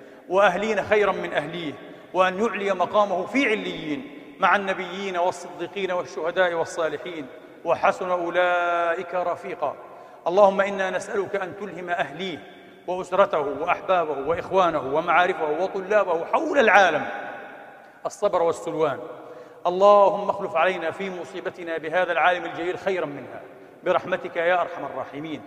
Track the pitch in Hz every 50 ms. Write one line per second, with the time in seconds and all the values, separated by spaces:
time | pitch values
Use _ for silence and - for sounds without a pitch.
0 | - - - - - - 175 196 202 196 175 190 208 220 214 190 - - 208 214
1 | 202 190 180 180 175 175 180 170 151 156 165 175 165 143 135 - - - - -
2 | - - - 180 185 185 185 190 226 226 185 202 202 196 190 180 175 - 190 208
3 | 208 196 185 180 180 - - 269 277 220 220 202 180 180 170 160 160 151 147 131
4 | 123 - - - - - - - 190 180 185 202 196 190 185 180 185 175 175 196
5 | 202 196 185 175 175 185 175 - - 185 - - 175 160 - 202 190 180 180 180
6 | 165 - - 185 156 170 170 185 185 175 170 165 156 - - 180 160 156 151 139
7 | - 180 175 160 135 127 - - - - - - - 170 156 - - 185 190 -
8 | 196 180 180 180 170 170 170 180 180 180 175 175 175 175 175 170 170 170 165 170
9 | 180 175 185 180 175 175 165 - - 196 160 - 151 135 - - - - - -
10 | - - - - - 165 175 202 208 190 190 190 196 202 196 196 190 185 185 180
11 | - - 233 202 185 - - 196 190 180 - - 208 196 160 175 180 175 175 180
12 | 170 - 143 165 190 185 156 131 - - - - - - - - - - 180 185
13 | 175 - 185 185 196 196 - 160 143 143 139 135 156 175 170 - - - 190 180
14 | 165 151 143 135 135 147 170 180 - - 175 190 180 170 160 147 127 131 139 156
15 | 170 175 160 170 180 185 180 - 160 151 151 160 185 190 - 196 185 185 214 214
16 | 190 185 165 165 165 - 220 262 320 302 381 285 233 214 185 202 196 175 156 139
17 | 127 - - - - - - - - - - - - - - - - - - -
18 | - 160 - - 208 208 165 175 165 165 151 - - 170 156 156 160 143 127 107
19 | - - - - - - - - - - - - - 175 180 185 196 208 208 202
20 | 202 190 202 196 202 196 - - - - 156 160 165 185 185 180 165 160 - -
21 | 196 190 180 175 160 - - 175 175 185 175 180 175 170 165 160 147 156 156 185
22 | 180 170 175 160 156 180 180 175 170 165 - 143 170 180 175 - - 196 190 180
23 | 160 147 143 139 123 120 120 107 - - - - - - - - - 175 180 160
24 | - 170 185 175 - 170 - 175 165 175 185 175 170 - - 131 143 135 131 131
25 | 123 - - 143 156 160 147 123 -